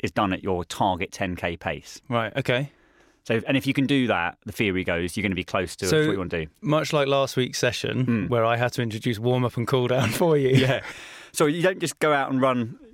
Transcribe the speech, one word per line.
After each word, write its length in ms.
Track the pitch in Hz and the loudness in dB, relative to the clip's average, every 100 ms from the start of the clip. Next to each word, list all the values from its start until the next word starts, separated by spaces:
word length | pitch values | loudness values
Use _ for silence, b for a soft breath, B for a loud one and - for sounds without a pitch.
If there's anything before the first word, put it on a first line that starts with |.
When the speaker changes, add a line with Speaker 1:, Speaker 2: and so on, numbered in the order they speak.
Speaker 1:
is 100 | - | -4
done 200 | - 101 | 0 0
at 120 | 92 | -2
your 200 | 98 90 | -2 -4
target 480 | 85 - 107 85 95 | -4 -2 -2 -2 -6
ten 240 | - 95 90 | -6 -6 -4
K 220 | 87 85 | -6 -4
pace. 420 | 101 73 - - - | -6 -8 -12 -16 -6
Speaker 2:
Right, 240 | 117 110 135 | -4 -2 -4
okay. 340 | 131 123 143 _ b b b b | -2 -2 -2 _ b b b b
Speaker 1:
So, 180 | - 113 123 | -2 -2 0
and 100 | 135 | 0
if 80 | 139 | 0
you 80 | |
can 140 | 135 135 | 0 2
do 180 | 139 120 | 2 2
that, 300 | 92 85 - 110 | 0 -2 -6 -8
the 60 | |
theory 320 | - 107 92 | -2 0 0
goes, 340 | 92 85 87 - | 0 -2 -2 -2
you're 60 | |
gonna 100 | 98 | -2
be 100 | 90 | -2
close 320 | 85 101 87 - | -2 -2 -4 -4
to 100 | 95 | 0
Speaker 2:
So, 180 | 156 151 | 2 2
Speaker 1:
what 60 | |
you 60 | 98 | 0
wanna 100 | 90 | -2
do. 160 | 85 78 _ | -4 -6 _
Speaker 2:
much 320 | 147 151 147 | -2 0 2
like 140 | 151 139 | 0 2
last 280 | 139 135 - | 2 0 0
week's 220 | 127 - | -2 0
session, 480 | 123 - - 117 120 | -2 0 -2 0 0
Speaker 1:
Mm. 240 | 117 87 | 0 0
Speaker 2:
where 160 | 117 113 | 2 2
I 120 | 117 | 2
had 160 | 123 | 0
to 100 | - | -2
introduce 340 | 117 107 123 107 | -4 -2 -4 -2
warm-up 400 | 120 127 123 - | 0 2 0 -2
and 100 | 117 | 0
cool-down 420 | 131 123 127 113 | 0 2 2 0
<laughs> 0 | |
for 280 | - 175 147 | 2 2 4
you. 120 | 131 | 6
Speaker 1:
Yeah. 320 | 131 131 120 - B B B B | 4 4 0 -4 B B B B
So 160 | - 151 | 0 2
you 160 | 170 | 4
don't 160 | 185 190 | 2 2
just 180 | 160 - | -4 0
go 160 | 156 | 2
out 180 | 143 135 | 2 2
and 80 | 135 | 2
run. 380 | 131 123 113 - - | 2 2 -2 -8 -20